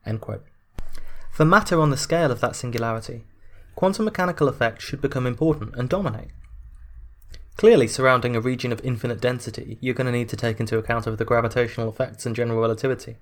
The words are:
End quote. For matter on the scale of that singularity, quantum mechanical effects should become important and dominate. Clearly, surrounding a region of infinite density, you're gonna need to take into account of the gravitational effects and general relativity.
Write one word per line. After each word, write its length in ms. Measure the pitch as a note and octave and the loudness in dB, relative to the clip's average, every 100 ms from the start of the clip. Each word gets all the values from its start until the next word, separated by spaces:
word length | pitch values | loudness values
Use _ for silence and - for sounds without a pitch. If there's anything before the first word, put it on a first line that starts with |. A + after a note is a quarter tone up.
| A2 | -6
End 160 | A2 | -6
quote. 240 | - G2+ - - _ - - - - - - | -6 -10 -12 -20 _ -6 -4 -4 -4 -6 -6
For 140 | - D#3+ | 2 6
matter 340 | G3+ G#3 E3+ | 6 6 2
on 100 | D3+ | 4
the 80 | C3+ | 2
scale 340 | - E3+ D3+ | 0 2 2
of 100 | A2+ | 2
that 140 | B2 - | -2 -2
singularity, 680 | B2 A2+ A2+ A2+ - A#2 - - - - - - | -6 -2 -2 -4 -6 -12 -16 -20 -20 -20 -18 0
quantum 300 | F#3+ G3+ G#3+ | 0 2 -2
mechanical 420 | G#3+ F3+ E3+ C#3+ | 0 -2 2 0
effects 360 | - A#2 A2 | 2 -2 -2
should 180 | - C#3+ | -10 -4
become 240 | C3+ C3+ B2 | -2 0 -2
important 500 | A#2 D#3+ D3 G2+ - | 2 2 0 -4 -6
and 140 | B2+ | -2
dominate. 400 | F3+ F3 G#2+ - - - - - - - - - - - - - - | 0 0 -4 -10 -16 -18 -18 -18 -18 -18 -18 -18 -20 -18 -18 -14 6
Clearly, 300 | A3 G#3+ A2+ | 8 8 6
surrounding 480 | - C3 B2+ B2 A#2 | 4 4 4 2 0
a 60 | |
region 300 | B2 B2 B2 | -2 -2 -2
of 120 | A2+ | -2
infinite 380 | B2+ A#2 B2 A2 | -2 -2 -2 -2
density, 560 | B2 B2 - G#2+ G#2+ G#2+ | -2 -2 -6 -10 -12 -4
you're 120 | B2+ | -2
gonna 180 | B2 B2+ | 0 0
need 180 | A#2+ A2+ | 0 -2
to 80 | G#2+ | -2
take 220 | A#2 A2 | -2 0
into 180 | A2+ A2+ | 0 0
account 300 | G#2 A#2 A2+ | 0 -2 -2
of 100 | A2 | -4
the 80 | A2+ | 2
gravitational 640 | A#2+ A#2 B2 A#2 - A2+ | 2 4 2 0 0 -6
effects 360 | G#2+ B2+ - B2 | -2 -4 -4 -6
and 100 | A2+ | -2
general 260 | A#2 A2+ | 0 2
relativity. 560 | A2+ A2 C3+ C3 - A2+ | 2 2 0 -2 -6 -18